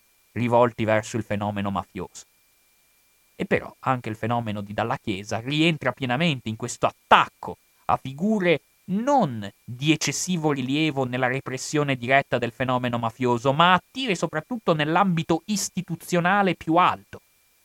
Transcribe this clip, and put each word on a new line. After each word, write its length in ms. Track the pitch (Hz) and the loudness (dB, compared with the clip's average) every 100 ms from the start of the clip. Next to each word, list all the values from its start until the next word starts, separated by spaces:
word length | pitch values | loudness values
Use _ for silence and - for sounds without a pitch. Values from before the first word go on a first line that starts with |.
| _ _ _ | _ _ _
rivolti 520 | - 117 120 120 - | -4 2 4 4 2
verso 320 | 107 110 107 117 | 2 2 0 -6
il 80 | |
fenomeno 460 | - 104 104 101 101 | -4 -4 -4 -2 -2
mafioso. 540 | 95 - 95 82 - - _ _ _ _ _ _ _ _ _ _ - | -4 -6 -10 -12 -12 -20 _ _ _ _ _ _ _ _ _ _ -10
E 80 | 190 | -2
però 280 | - - - | -2 -2 -8
anche 280 | - 131 117 | -2 -2 -4
il 80 | 107 | -6
fenomeno 440 | 113 120 117 104 | -2 -2 -4 -6
di 140 | 101 | -8
Dalla 240 | 104 110 135 | -4 -4 -4
Chiesa 420 | - 95 104 107 | -4 -6 -4 -6
rientra 520 | 120 151 165 156 135 | -4 0 2 2 -2
pienamente 560 | - 131 123 170 131 113 | -4 -2 0 0 -2 -4
in 80 | 110 | -6
questo 300 | 120 - - | -8 -2 -2
attacco 720 | - - 196 143 - - 87 _ _ - | -2 4 4 4 -4 -14 -14 _ _ -2
a 100 | 120 | -2
figure 640 | 131 139 196 214 175 151 _ _ - | -2 -4 -2 0 2 0 _ _ -6
non 600 | 190 247 285 175 113 101 - | -4 2 2 2 -2 -8 -12
di 300 | - 120 147 | -16 -4 0
eccessivo 600 | 151 - - - 180 156 | 2 0 -4 -2 0 0
rilievo 520 | 143 127 143 160 139 | 0 -2 0 0 0
nella 220 | 127 123 127 | -2 0 0
repressione 680 | 131 - 131 - 151 143 131 | -2 -6 -8 -4 -2 0 -2
diretta 420 | 120 135 139 123 | 4 4 4 0
del 140 | 117 | -2
fenomeno 460 | - 127 127 123 120 | -2 -2 0 0 -2
mafioso, 540 | 117 - 123 120 131 | -4 -2 0 2 2
ma 220 | 139 175 | 4 4
attive 400 | 185 - 254 262 | 4 0 -8 -4
soprattutto 600 | 180 165 156 - 247 - | -2 -2 -6 -6 -6 0
nell'ambito 680 | 160 147 170 196 165 156 160 - | 0 2 2 2 0 0 -2 -2
istituzionale 1080 | 208 - - 170 165 - 175 170 202 196 | -6 -4 -6 -8 -8 -2 0 2 2 2
più 220 | 165 - 165 | 0 0 4
alto, 440 | 175 98 98 - _ _ _ _ | 4 2 -8 -20 _ _ _ _